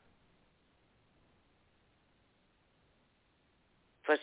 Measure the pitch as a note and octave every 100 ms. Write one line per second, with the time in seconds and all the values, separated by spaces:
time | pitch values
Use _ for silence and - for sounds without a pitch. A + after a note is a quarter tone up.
0 | - - - - - - - - - -
1 | - - - - - - - - - -
2 | - - - - - - - - - -
3 | - - - - - - - - - -
4 | - D3+